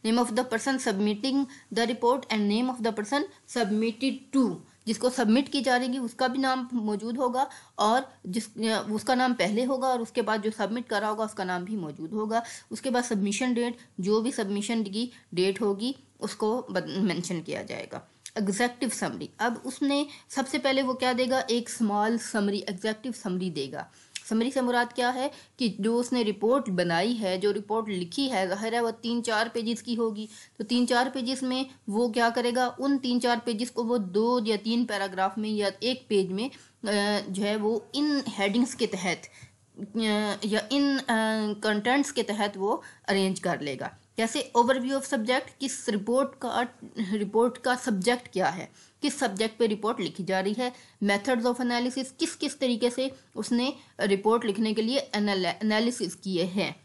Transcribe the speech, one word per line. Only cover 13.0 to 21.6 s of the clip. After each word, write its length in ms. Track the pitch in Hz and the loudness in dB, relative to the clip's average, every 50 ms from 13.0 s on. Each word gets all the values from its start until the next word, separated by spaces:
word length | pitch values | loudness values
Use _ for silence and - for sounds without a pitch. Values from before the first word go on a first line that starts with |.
| 240 | 2
सबमिशन 500 | 247 240 202 190 202 202 - 262 254 247 | 2 0 0 0 0 0 0 0 0 2
डेट, 240 | 226 240 240 240 - - - _ - | 2 0 0 -2 -6 -14 -20 _ -4
जो 220 | 180 190 214 220 | 0 2 2 2
भी 100 | 220 247 | 2 0
सबमिशन 520 | 285 - 220 196 202 202 202 - 233 226 220 | -2 -2 -2 -2 -2 -2 -2 -2 0 -2 -2
की 280 | 202 190 214 233 247 - - - _ - | -2 -2 -4 -4 -4 -6 -16 -18 _ 0
डेट 280 | 175 185 190 196 196 | 2 2 2 2 2
होगी 340 | 240 208 202 196 214 247 277 - - _ _ _ | 0 0 0 0 -2 -4 -6 -6 -12 _ _ _
उसको 480 | - 214 - - 226 214 220 254 - - | -8 -8 -4 -2 0 0 0 0 -2 -2
बद-, 260 | 196 180 165 156 143 190 | -2 -2 -2 -2 -2 0
मेंशन 440 | 190 196 170 151 175 - 185 165 | 0 0 0 0 -4 -4 -4 -6
किया 220 | 156 160 143 - - | -4 -6 -6 -8 -6
जाएगा। 500 | - - - - - - - - _ _ _ _ - - - | -8 -8 -8 -8 -8 -10 -12 -12 _ _ _ _ -10 -4 -2
एग्जेक्टिव 520 | 214 190 196 196 240 247 240 - - 240 | 0 0 2 2 2 0 0 -2 -4 -4
समरी। 400 | - - - 165 120 175 151 - - _ | -2 -2 -4 -4 -4 -4 -8 -10 -8 _
अब 240 | 214 240 233 - - | -2 -2 -2 -2 -8
उसने 400 | 262 254 - 294 277 277 285 294 285 - - - _ | -10 -6 -2 0 0 2 0 0 -2 -6 -20 -18 _
सबसे 280 | - 269 262 262 - 302 | -4 -4 -4 -2 -2 0
पहले 240 | - 277 269 269 | 2 2 2 2
वो 120 | 277 262 262 | 2 0 0
क्या 200 | 254 254 254 254 | 0 0 0 2
देगा, 260 | 240 254 247 262 262 | 2 2 2 2 0
एक 300 | 262 - 220 240 | 0 2 0 0